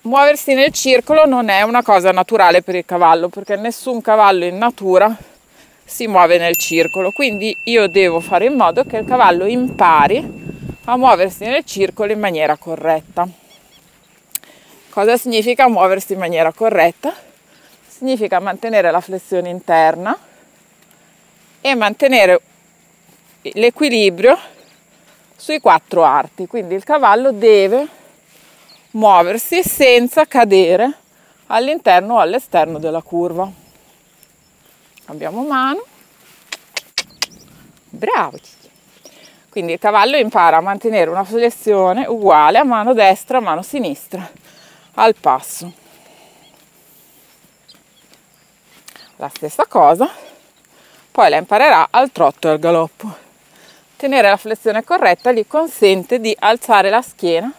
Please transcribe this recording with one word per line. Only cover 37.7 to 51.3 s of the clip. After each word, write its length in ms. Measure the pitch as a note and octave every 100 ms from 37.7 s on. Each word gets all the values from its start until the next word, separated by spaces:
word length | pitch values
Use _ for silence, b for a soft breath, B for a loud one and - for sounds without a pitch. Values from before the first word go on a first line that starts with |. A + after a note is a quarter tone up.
| _ _
Bravo, 480 | - - A4+ D#3+ D3+
Cicci. 240 | _ _ _ _ _ b b b b b b
Quindi 200 | - E3+
il 60 | E3
cavallo 380 | G#3 G#3+ A3 C#4+
impara 400 | A3 A3 E3+ D#3+
a 40 |
mantenere 480 | F#3 G3+ A#3 G#3+ E3
una 140 | F3
flessione 840 | F#3+ A3+ A#3 A#3 - G3+ F#3 G3 C4+
uguale 500 | A#3 G3 D3+ D3+ G3+
a 80 |
mano 300 | B3+ A#3 G#3+
destra, 420 | B3 G3 F#3+ - C4
a 40 |
mano 180 | G#3 D#3+
sinistra, 680 | G3 C#4+ G3 C#3+ - F#3 F3 b b b b b b
al 200 | - A3
passo. 560 | A3 D3+ C3 - - E3+ E3+ b b b b b b b b _ _ _ _ _ _ _ _ _ _ _ _ _ _ _ _ _ _ _ _ b b b b b _
La 120 | C#3+
stessa 380 | - D3+ - -
cosa 440 | A#3+ D3 E3+ C4+ B B B B _ _ b b b b
poi 180 | -
la 80 | F#3+